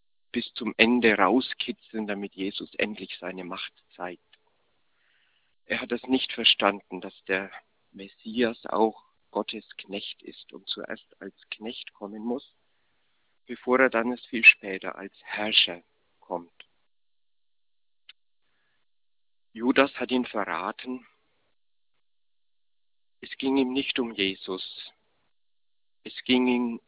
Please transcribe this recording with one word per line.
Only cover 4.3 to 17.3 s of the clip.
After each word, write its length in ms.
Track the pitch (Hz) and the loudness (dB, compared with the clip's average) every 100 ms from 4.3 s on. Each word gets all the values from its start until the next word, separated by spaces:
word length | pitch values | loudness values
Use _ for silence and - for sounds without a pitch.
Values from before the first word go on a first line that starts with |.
| _ _ _ _ _ _ _ _ _ _ _ _ _ - | _ _ _ _ _ _ _ _ _ _ _ _ _ -6
Er 140 | 113 | -6
hat 120 | 120 | -2
es 100 | 120 131 | -4 0
nicht 260 | 131 - | 0 0
verstanden, 680 | - 113 - 101 101 - 92 | 0 2 4 4 2 -6 -12
dass 140 | 95 - | -12 -12
der 260 | - 95 98 - - _ _ | -4 -2 -2 -12 -20 _ _
Messias 760 | 98 98 - 113 110 117 113 - | -18 -18 -16 -8 0 0 -2 -4
auch 360 | 101 110 - _ _ _ | 2 2 0 _ _ _
Gottes 340 | 101 - 107 - - | -4 -4 -6 -12 -18
Knecht 440 | - 101 - - | -10 -8 -8 -12
ist 300 | - - - | -16 -20 -20
und 160 | - 190 | -16 -10
zuerst 520 | - - 110 - - | -10 -8 -12 -14 -16
als 140 | 98 - - | -16 -16 -16
Knecht 420 | - 107 - - | -12 -10 -12 -14
kommen 280 | - 101 107 | -12 -12 -8
muss, 320 | 113 131 - _ _ _ _ _ _ _ _ _ - | -4 -6 -8 _ _ _ _ _ _ _ _ _ -14
bevor 340 | 120 - 127 | -8 2 4
er 100 | 127 | 6
dann 220 | 113 117 | 4 0
es 120 | 123 - | -4 -6
viel 180 | 113 | 2
später 520 | 110 - 101 95 95 - | 6 6 2 -8 -8 -10
als 180 | 98 _ | -12 _
Herrscher 600 | - - 107 107 - 87 - _ _ _ | -10 -6 0 2 2 0 -14 _ _ _
kommt. 320 | - 90 85 _ - _ _ _ _ _ _ | -8 -8 -8 _ -20 _ _ _ _ _ _